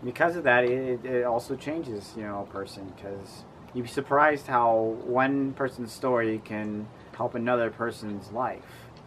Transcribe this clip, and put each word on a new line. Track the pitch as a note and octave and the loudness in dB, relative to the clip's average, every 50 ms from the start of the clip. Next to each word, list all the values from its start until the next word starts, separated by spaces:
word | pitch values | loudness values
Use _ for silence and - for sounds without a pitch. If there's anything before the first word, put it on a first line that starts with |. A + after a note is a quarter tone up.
| - | -6
because | B2 A#2+ - D#3 E3+ E3+ | -8 0 2 2 2 2
of | F3 D3+ | 2 4
that, | C3 A#2+ B2 B2 | 6 6 6 6
it, | B2 | 4
it, | B2 C3 C3 C3 B2+ A#2 A#2 | 2 2 0 -2 -2 -2 -2
it | B2+ B2+ B2 A#2+ | 0 0 2 2
also | B2 A#2+ D3 C#3+ - C#3 | 2 0 0 0 -2 -8
changes, | B2 - C#3+ D3+ E3 D#3+ C3 A2 G#2 G2 - - | -6 -4 -6 -4 -4 -4 -6 -6 -8 -8 -10 -10
you | A2+ G#2+ | -10 -8
know, | G#2 G2+ G2+ G2+ | -6 -6 -6 -8
a | - | -8
person, | - G2 G2 G2 - G2 G2 F#2 F#2 - | -8 -8 -8 -8 -10 -14 -14 -14 -14 -12
cause | G2+ G2 G2+ G2 G2+ - - - - - - - - - - | -12 -10 -10 -10 -12 -14 -16 -18 -18 -18 -20 -20 -20 -10 -6
you'd | B2+ A#2+ | -6 -6
be | A#2 | -4
surprised | - - C#3 - - B2 D3 D#3 D3+ C#3+ - | -4 -4 0 2 4 6 6 6 4 2 -2
how | - C3+ B2 A#2+ A#2 A2+ A2 A2 A2 A2 A#2+ - | 0 2 4 6 6 6 6 4 2 0 -4 -4
one | B2 B2 B2 C3 C3+ C#3 C#3 C3+ C3+ C3 | 0 2 4 4 4 4 0 0 -2 -2
person's | - C#3 B2+ B2 - B2 A2 | -2 -4 -4 -2 -6 -10 -10
story | - - - C3+ B2+ A#2 A2+ A2 A2 A2 A2 | -8 -4 0 2 2 2 2 2 -2 -2 -4
can | - G#2+ G#2+ G#2+ G#2+ G#2+ G#2 G#2+ A2+ - - - - - | -6 -6 -4 -4 -4 -6 -6 -8 -10 -14 -18 -20 -20 -6
help | - A2+ A#2+ - | -4 -4 -4 -2
another | A#2+ A2+ A#2+ B2 A#2+ A#2 A2+ | -2 0 2 2 2 2 0
person's | G#2 - A#2 A#2 A2+ - A2 G#2 G#2 G2 F2+ F#2 | 0 -2 -4 -4 -4 -6 -8 -8 -8 -8 -10 -8
life. | G2+ A#2+ B2+ A2+ F#2+ - - - - - - - - - - | -6 -4 -4 -4 -4 -8 -14 -18 -20 -20 -20 -20 -20 -20 -20